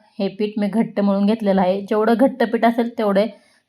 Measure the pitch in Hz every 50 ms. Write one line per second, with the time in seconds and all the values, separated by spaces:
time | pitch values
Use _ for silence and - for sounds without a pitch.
0 | _ _ _ - 196 190 196 - 214 208 208 214 208 202 180 226 226 226 - 208
1 | 202 202 196 196 202 202 220 226 226 202 190 196 190 180 190 202 196 - 226 214
2 | 214 220 240 208 262 269 262 240 233 220 - 226 220 233 233 254 233 233 233 -
3 | 220 202 196 196 214 226 - - _ _ _ _ _